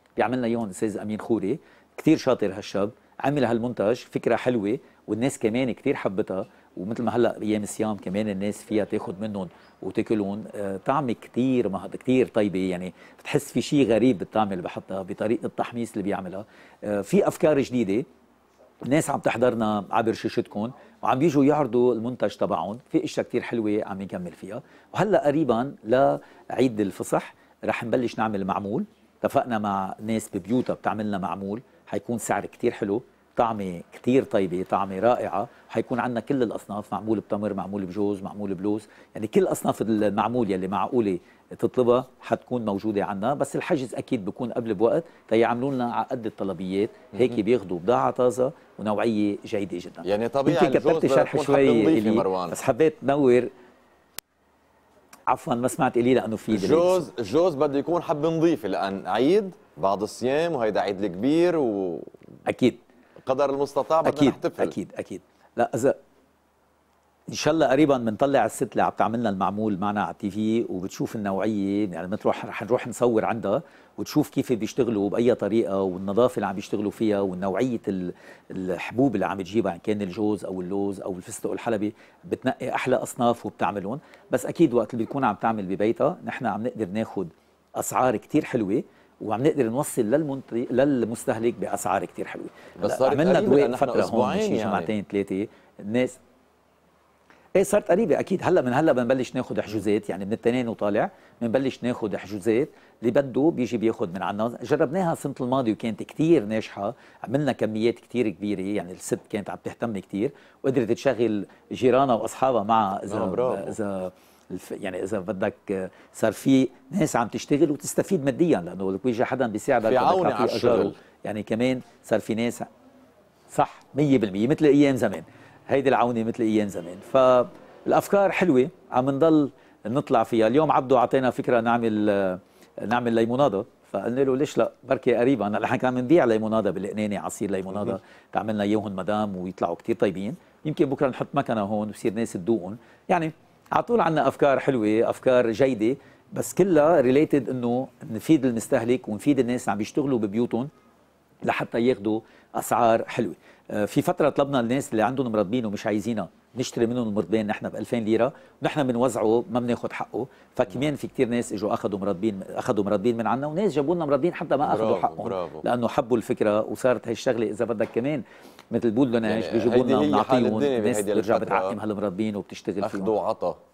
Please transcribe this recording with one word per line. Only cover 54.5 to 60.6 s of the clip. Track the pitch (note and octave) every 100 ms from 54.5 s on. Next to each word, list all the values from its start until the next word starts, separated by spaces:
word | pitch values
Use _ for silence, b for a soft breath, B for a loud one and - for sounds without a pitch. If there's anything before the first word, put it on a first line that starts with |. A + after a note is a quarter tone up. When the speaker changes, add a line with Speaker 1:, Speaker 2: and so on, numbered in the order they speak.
| _ _ _ _ _ _ - -
Speaker 1:
عفوا | C3 -
ما | A#2+ B2+
سمعت | - B2+ A#2
إلي | A#2+
لانه | B2 G#2 G#2
في | -
ديلي. | G#2+ F#2+
Speaker 2:
الجوز، | D#3+ F3+ F#3 C3 -
الجوز | G2+ C#3+ F#3 C#3
بده | D3 C#3
يكون | D3+ E3+
حبه | - D3 D#3+
نظيفه | E3 E3+ D#3 G2
لان | F2 G2 G2 F2
عيد | G#2+ C#3 G3+ F#3+ - _ -
بعد | F#2+ G2
الصيام | G#2 - A#2+ D3 E3+
وهيدا | C#3